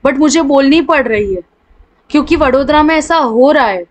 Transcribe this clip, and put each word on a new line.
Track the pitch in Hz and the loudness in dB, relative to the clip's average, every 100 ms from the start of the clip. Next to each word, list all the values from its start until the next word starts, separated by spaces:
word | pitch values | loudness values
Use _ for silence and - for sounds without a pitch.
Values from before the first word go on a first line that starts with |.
| 269 | -2
but | 269 | 0
मुझे | 302 311 | 0 0
बोलनी | 285 277 269 311 | 0 2 2 2
पड़ | 311 311 240 | 0 -2 0
रही | 214 202 | -4 -4
है | 185 - _ _ _ - _ _ | -6 -10 _ _ _ -20 _ _
क्योंकि | 294 262 330 | -4 -2 0
वडोदरा | 285 262 269 302 | 0 0 0 0
में | 302 | 2
ऐसा | 320 311 330 | 0 0 -2
हो | 262 226 269 | 0 2 2
रहा | 302 233 | 2 0
है। | 185 175 | -4 -10